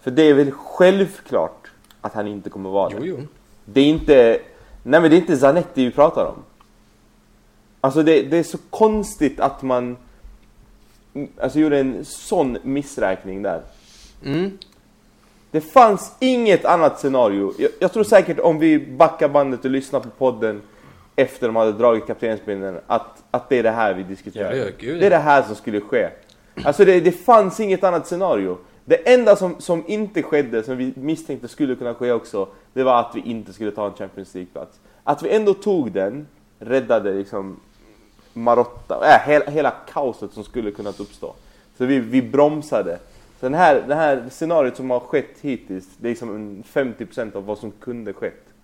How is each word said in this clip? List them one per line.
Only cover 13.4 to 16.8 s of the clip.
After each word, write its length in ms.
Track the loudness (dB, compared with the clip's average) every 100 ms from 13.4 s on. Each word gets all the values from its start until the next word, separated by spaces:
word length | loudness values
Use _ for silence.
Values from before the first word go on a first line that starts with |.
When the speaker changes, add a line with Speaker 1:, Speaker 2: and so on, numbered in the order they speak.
Speaker 1:
där. 200 | -6 -8 -10 -20 _ -20 -20 -16 -8
Speaker 2:
Mm. 320 | -4 -4 -8 -20 _ _ _ _ _ _ _ _
Speaker 1:
Det 100 | -6
fanns 540 | -2 2 2 2 -6 -4
inget 460 | -2 0 2 2 2
annat 340 | 2